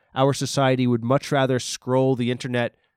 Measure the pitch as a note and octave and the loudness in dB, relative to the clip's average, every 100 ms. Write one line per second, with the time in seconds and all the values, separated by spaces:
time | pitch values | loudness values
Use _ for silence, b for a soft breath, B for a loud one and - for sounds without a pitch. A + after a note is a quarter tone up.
0 | _ B2 C#3 C3+ C3+ - C3 C3 B2 A#2+ | _ 0 0 0 -4 0 2 2 2 0
1 | A#2 C#3 - C#3+ C3 B2+ - - - C3 | 2 0 0 -2 0 -2 -4 -10 -2 2
2 | C3 B2+ A#2+ B2 B2+ B2 A#2+ _ _ | 2 0 -2 -4 -4 -2 -4 _ _